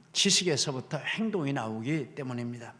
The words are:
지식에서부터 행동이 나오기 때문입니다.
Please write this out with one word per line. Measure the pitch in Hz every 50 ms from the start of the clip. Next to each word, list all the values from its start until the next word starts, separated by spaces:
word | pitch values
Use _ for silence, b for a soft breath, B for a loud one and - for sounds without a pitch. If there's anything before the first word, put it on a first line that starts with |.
| - - -
지식에서부터 | - - 202 180 - 190 175 151 127 - 151 135 127 120 - - 143
행동이 | - - - - 220 220 208 190 147 139 139
나오기 | 135 113 110 110 110 113 131 160 160 131 - -
때문입니다. | - 139 127 123 120 120 120 120 120 117 120 -